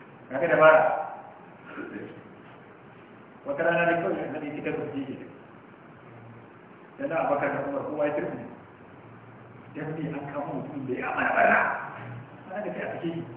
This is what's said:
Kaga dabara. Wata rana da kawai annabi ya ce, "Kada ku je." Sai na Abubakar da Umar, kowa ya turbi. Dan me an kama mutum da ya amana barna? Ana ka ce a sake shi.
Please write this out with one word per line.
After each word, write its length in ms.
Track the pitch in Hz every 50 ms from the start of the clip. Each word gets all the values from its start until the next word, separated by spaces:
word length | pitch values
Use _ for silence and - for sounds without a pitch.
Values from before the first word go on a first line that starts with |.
| - - - - - -
Kaga 180 | 127 131 -
dabara. 340 | 165 156 151 156 156 - 151 - - - - - - - - - - - - - - - - - - - - - - - - - - - - - - - - - - - - - - - - - - - - - - - - - - - - -
Wata 180 | 139 143 - 165
rana 220 | 170 165 165 170
da 80 | 170 170 170
kawai 200 | 190 190 170 -
annabi 260 | - - 143 151 151
ya 60 | 147 147
ce, 80 | 143
"Kada 160 | 151 156 151
ku 80 | 139 - - 139
je." 240 | 139 135 - - - - - - - - - - - - - - - - - - - - - - - - - - - - - - - - - - - - - -
Sai 100 | - 277
na 80 | 294 165
Abubakar 340 | 160 - 143 143 143 143 139
da 160 | 131 135 -
Umar, 160 | 143 139 131 120
kowa 180 | - - - 147
ya 80 | 147 147
turbi. 300 | - - - - - - - - - - - - - - - - - - - - - - - - - - - - - - - -
Dan 140 | 143 147 151 156
me 80 | 165 151 - -
an 120 | 143 147 143
kama 200 | 147 147 139 147 -
mutum 320 | - - - - 139 131
da 80 | 123 123
ya 140 | 120 - -
amana 220 | - - - -
barna? 280 | - - - - - - - - - - - - - - - - - - - - - - - -
Ana 100 | 190 208
ka 80 | - -
ce 100 | - - -
a 80 | -
sake 160 | - - 175
shi. 160 | 165 165 165 - - -